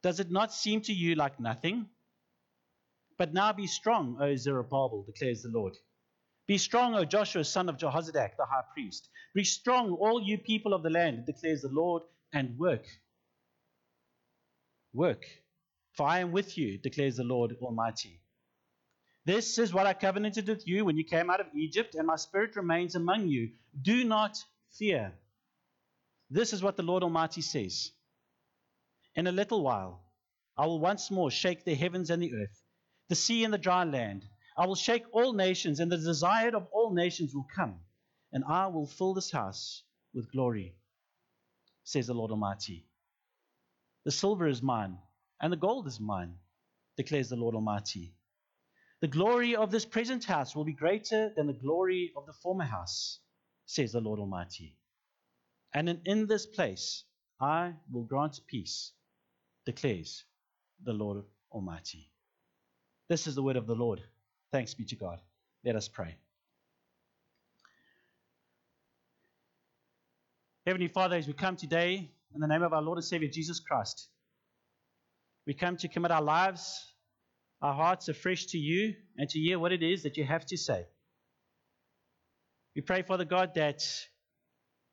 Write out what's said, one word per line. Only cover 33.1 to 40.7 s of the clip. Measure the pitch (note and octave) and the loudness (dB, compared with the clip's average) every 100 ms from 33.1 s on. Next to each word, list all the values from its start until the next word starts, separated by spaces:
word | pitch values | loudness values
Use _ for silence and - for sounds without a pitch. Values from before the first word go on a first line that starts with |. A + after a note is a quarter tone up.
| F3 | 0
sea | - A#3 | 2 2
and | A3+ | 2
the | G#3 | 2
dry | F#3 F3+ | 4 4
land. | E3+ C#3 A2 G2 - _ _ - | 4 0 -2 -6 -12 _ _ 0
I | F3+ | 2
will | F#3+ | 2
shake | - A#3 A#3 | 2 2 2
all | A3 B3+ | 4 4
nations, | G#3+ F#3 F#3 F3+ C#3+ | 4 4 4 0 0
and | E3+ | 2
the | F3 | 2
desired | D#3+ D#3 E3+ A3 A#3 A3 | 2 2 4 4 4 2
of | F3+ | 0
all | G#3 A3+ | 2 4
nations | F3 F3 E3+ D#3 C#3 | 4 2 0 -4 -4
will | C3+ - | -6 -2
come, | C#3+ F2 - _ _ _ _ | -2 -4 -18 _ _ _ _
and | C3 | -4
I | C3+ E3+ F#3+ | 0 2 2
will | E3 D3 | 0 -4
fill | - F#3 | -2 0
this | F#3+ - | 0 -2
house | C#3+ G2 F#2+ - - _ _ _ | -4 -4 -6 -10 -12 _ _ _
with | B2+ A2 | -10 -6
glory," | C3 B2 A2 F#2 | 0 0 0 -6